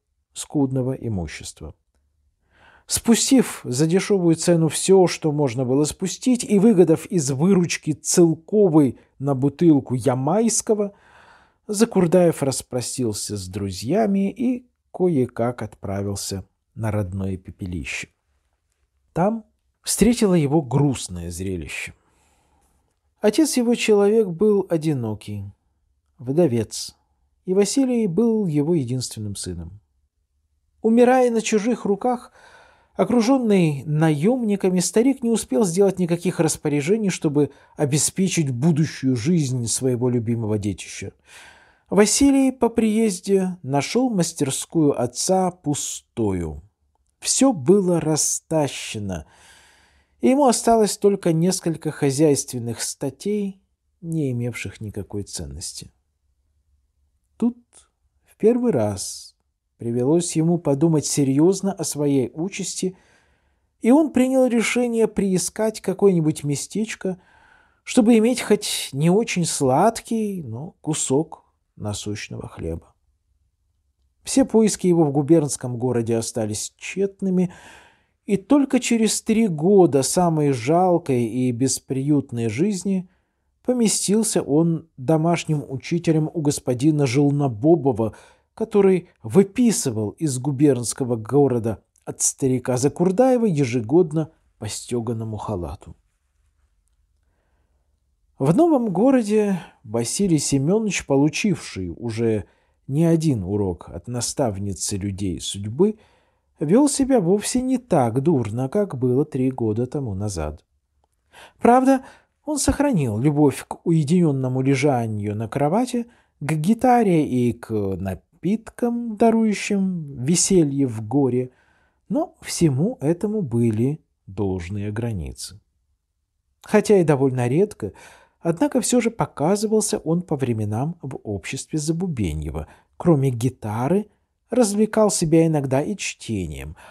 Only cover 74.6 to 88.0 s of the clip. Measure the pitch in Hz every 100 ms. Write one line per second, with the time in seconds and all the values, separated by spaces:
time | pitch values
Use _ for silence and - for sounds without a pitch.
74.6 | 214 - 180 170 147 139 139 165 143 -
75.6 | 127 127 127 120 113 113 110 120 107 107
76.6 | - _ - 185 196 196 190 185 180 -
77.6 | - - - _ _ _ - 196 - 285
78.6 | 269 247 - 233 214 - - 220 226 151
79.6 | 180 202 165 135 131 185 175 156 143 127
80.6 | 117 170 185 170 170 123 113 123 127 117
81.6 | 131 - - 135 143 143 135 117 117 107
82.6 | 202 185 202 185 180 _ _ _ _ _
83.6 | - 254 220 - - 214 214 180 - 147
84.6 | 170 160 - - 123 156 170 170 - 151
85.6 | - 131 - 170 170 156 151 175 147 -
86.6 | - 123 151 151 135 131 143 143 139 104
87.6 | 147 170 135 110